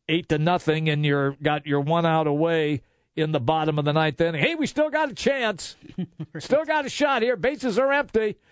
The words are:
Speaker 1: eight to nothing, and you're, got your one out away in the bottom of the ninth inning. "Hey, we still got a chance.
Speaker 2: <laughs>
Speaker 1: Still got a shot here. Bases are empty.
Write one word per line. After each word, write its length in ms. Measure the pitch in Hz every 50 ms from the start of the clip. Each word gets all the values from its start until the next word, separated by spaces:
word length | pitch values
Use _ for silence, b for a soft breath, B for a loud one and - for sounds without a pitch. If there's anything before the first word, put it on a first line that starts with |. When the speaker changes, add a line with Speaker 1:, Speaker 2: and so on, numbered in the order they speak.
| _ -
Speaker 1:
eight 200 | 160 170 - -
to 100 | 160 147
nothing, 500 | 156 170 180 175 - 156 151 160 160 156
and 160 | 147 147 151
you're, 280 | 143 143 143 139 139 139 -
got 240 | 147 151 151 147 151
your 140 | 151 143 143
one 260 | 139 151 165 170 165
out 200 | 165 160 160 156
away 560 | 147 143 147 165 165 165 160 151 151 147 - - _ _ _ _ _ -
in 160 | 160 156 156
the 80 | 156 135
bottom 380 | 117 147 160 160 156 156 151 151
of 60 | 143
the 80 | 147
ninth 280 | 147 156 156 156 - -
inning. 220 | 165 170 165 139
"Hey, 120 | - 311 339
we 100 | 320 269
still 240 | - - 294 302 302
got 180 | 302 311 311 269
a 40 | 180
chance. 600 | - - 254 277 262 233 214 190 - - - - _ - - - - 170
Speaker 2:
<laughs> 340 | - _ - 151 - - 151
Speaker 1:
Still 240 | - - 254 302 320
got 200 | 302 311 302 277
a 40 | 214
shot 340 | - - 294 277 269 233
here. 140 | 233 247 247
Bases 420 | 285 - 262 294 - 262 247 180 233
are 140 | 269 277
empty. 420 | 277 285 285 - - 220 220 214 - - b b